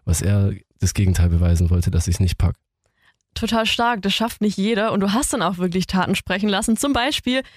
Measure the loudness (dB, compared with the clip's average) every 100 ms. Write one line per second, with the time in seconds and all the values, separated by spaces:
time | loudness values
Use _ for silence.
0 | -4 -2 2 2 2 -2 _ -4 -2 0
1 | 2 4 4 4 4 4 2 2 2 0
2 | 0 0 0 0 0 -2 _ _ _ _
3 | _ _ _ -8 -2 0 0 0 0 0
4 | -2 -2 -4 -2 -2 0 0 0 0 0
5 | 0 0 -2 -2 -2 -2 -2 -2 -2 -2
6 | 0 -2 -2 -2 0 0 0 0 0 0
7 | -2 -2 -2 -4 -4